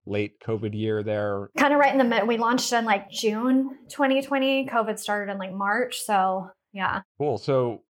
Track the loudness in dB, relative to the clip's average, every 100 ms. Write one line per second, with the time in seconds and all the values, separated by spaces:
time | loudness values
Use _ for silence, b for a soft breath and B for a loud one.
0 | -6 -2 -2 _ -6 -4 -4 -2 -2 -2
1 | -2 -2 -2 -4 -6 0 2 4 4 4
2 | 2 2 0 0 2 0 0 0 2 0
3 | -2 -2 -2 0 2 2 2 -6 -14 0
4 | 2 2 0 0 2 0 0 0 0 -4
5 | -4 -4 -4 -6 -8 -4 0 0 0 -4
6 | 0 2 2 0 -6 -16 _ -4 -2 -2
7 | -6 -4 -2 -2 2 2 2 -2 _